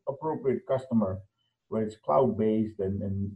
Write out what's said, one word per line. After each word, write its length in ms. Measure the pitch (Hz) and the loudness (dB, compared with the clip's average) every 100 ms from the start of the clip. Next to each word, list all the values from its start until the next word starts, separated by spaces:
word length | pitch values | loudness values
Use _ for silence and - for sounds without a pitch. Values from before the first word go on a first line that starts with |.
| - | -10
appropriate 540 | 139 156 135 131 117 - | -6 -6 -2 -2 -2 0
customer, 500 | 135 - 113 98 98 - _ _ _ _ | -2 0 2 2 -2 -10 _ _ _ _
where 140 | 110 | -4
it's 140 | 104 - | -4 -4
cloud-based, 840 | - - 113 101 110 110 104 - | 0 4 4 2 2 2 0 -2
and, 240 | 95 98 | -2 -2
and, 300 | 101 98 98 | -2 -2 -4